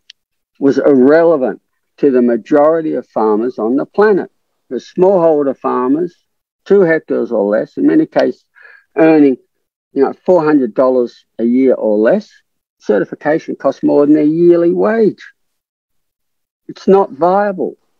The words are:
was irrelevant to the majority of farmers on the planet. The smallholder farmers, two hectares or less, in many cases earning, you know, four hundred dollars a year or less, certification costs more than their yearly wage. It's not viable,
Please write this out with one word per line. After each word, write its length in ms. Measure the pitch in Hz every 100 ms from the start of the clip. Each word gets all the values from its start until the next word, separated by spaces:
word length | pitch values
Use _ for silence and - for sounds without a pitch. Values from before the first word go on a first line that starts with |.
| - _ _ _ _ _
was 180 | 139 131
irrelevant 840 | 151 135 131 160 165 151 120 90 _ _ _ _
to 140 | 147
the 120 | 127
majority 720 | 120 117 - 147 151 165 156
of 140 | 143 -
farmers 500 | 123 110 107 127 127
on 180 | 110 139
the 100 | -
planet. 440 | - 214 185 - _ _ _ _
The 80 | 120
smallholder 800 | - - 185 190 165 147 139 123
farmers, 580 | 131 127 127 147 175 - _ _ _ _
two 180 | - 202
hectares 500 | 170 160 - 127 113
or 160 | 110 101
less, 280 | 110 151 -
in 80 | 143
many 200 | 160 156
cases 380 | 143 131 - _ _ - - _
earning, 440 | - 160 156 143 123 _ _ _ _ _
you 120 | 135
know, 80 | 135
four 320 | - - 180
hundred 300 | 151 151 120
dollars 500 | 123 131 127 120 - _ -
a 60 |
year 300 | 117 127 131
or 220 | - 110 104
less, 340 | 113 202 - _ _ _ _ _
certification 760 | - 202 165 - 151 156 - -
costs 260 | 139 -
more 220 | 147 143
than 100 | 147
their 80 | 151
yearly 500 | 151 160 175 170 170
wage. 600 | 180 202 226 208 - - _ _ _ _ _ _ _ _ _ _ _ _ _ -
It's 180 | - -
not 260 | 196 190
viable, 640 | 131 175 196 208 185 98 - _